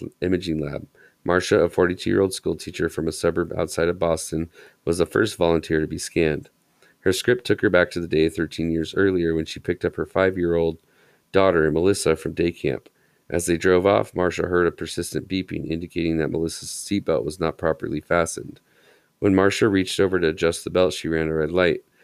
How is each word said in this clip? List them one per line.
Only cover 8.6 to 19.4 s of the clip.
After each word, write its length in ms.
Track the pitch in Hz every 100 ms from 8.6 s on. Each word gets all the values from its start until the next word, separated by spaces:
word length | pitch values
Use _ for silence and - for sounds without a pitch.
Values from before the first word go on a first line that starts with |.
| 82
years 240 | 82 80 -
earlier 400 | 98 92 85 80
when 100 | 80
she 140 | -
picked 260 | - 87 87
up 100 | -
her 100 | 80
five-year-old 720 | 95 95 92 85 85 82 82 _ _ _ _ _
daughter, 400 | 95 95 85 78
Melissa, 440 | 76 92 98 82 80
from 180 | 82
day 180 | 85 85
camp. 380 | - 73 64 - _ _ _ -
As 160 | 87 87
they 100 | 82
drove 300 | 92 90 95
off, 300 | 104 107 90
Marcia 320 | 90 85 85
heard 200 | 90 87
a 40 |
persistent 560 | - 82 - 87 - 90
beeping, 400 | 95 90 80 71
indicating 480 | 82 87 85 82 80
that 140 | 76
Melissa's 380 | 80 82 - -
seatbelt 540 | - - 101 - 76
was 160 | 67 76
not 180 | 82 -
properly 440 | 82 80 78 78
fastened. 580 | - 85 82 - - - _ _ _ _ _ _
When 140 | 104
Marcia 360 | 95